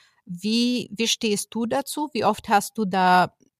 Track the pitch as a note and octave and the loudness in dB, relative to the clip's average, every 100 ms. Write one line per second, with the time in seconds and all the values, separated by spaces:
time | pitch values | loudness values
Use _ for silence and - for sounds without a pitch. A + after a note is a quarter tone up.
0 | _ _ - F3 G#3 A3+ A#3+ B3 - G3+ | _ _ -16 -8 -2 0 0 -2 -4 -4
1 | A3+ - A3 G3+ - A3+ A#3 C4 - - | -2 -2 -2 -2 -4 -6 -4 -4 -4 -6
2 | D4 A3 G3 G#3+ - G#3 - - G3+ F#3+ | -6 -2 0 0 0 0 0 -4 -2 2
3 | F3+ F3+ F3 - _ | 4 4 4 -4 _